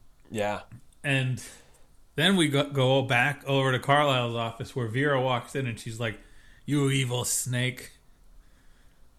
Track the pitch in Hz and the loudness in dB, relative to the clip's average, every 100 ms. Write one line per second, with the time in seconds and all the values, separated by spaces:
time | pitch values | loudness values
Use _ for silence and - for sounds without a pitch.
0 | - - - 110 104 101 - - - - | -20 -20 -10 -4 -4 -4 -10 -20 -20 -10
1 | 147 135 127 123 - - - - - - | -2 0 0 -4 -8 -20 -20 -20 -20 -20
2 | - - 170 196 151 139 139 135 127 135 | -12 0 2 4 4 2 0 2 4 4
3 | 120 120 135 139 139 139 135 127 131 143 | 4 2 2 0 -2 0 2 0 4 4
4 | 147 127 120 117 113 - 127 131 117 117 | 4 2 0 -2 -4 -6 -10 -6 -4 -2
5 | 147 135 131 123 - 143 127 110 - 110 | 0 2 0 -2 -4 -6 -6 -6 -10 -6
6 | 117 101 - - - - - 143 139 135 | -6 -6 -16 -20 -20 -16 -2 0 2 2
7 | 127 123 113 - 120 123 127 127 - - | 0 -2 -2 -4 -2 -2 -2 -4 -16 -20
8 | - - - - - - - - - _ | -20 -20 -20 -20 -20 -20 -20 -20 -20 _
9 | - | -20